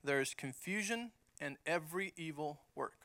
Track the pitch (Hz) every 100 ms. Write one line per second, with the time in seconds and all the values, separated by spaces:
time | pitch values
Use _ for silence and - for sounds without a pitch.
0 | 139 139 135 - 139 - - 202 202 233
1 | 233 _ _ - 147 139 - 170 156 175
2 | 190 - 160 147 151 147 _ - 127 -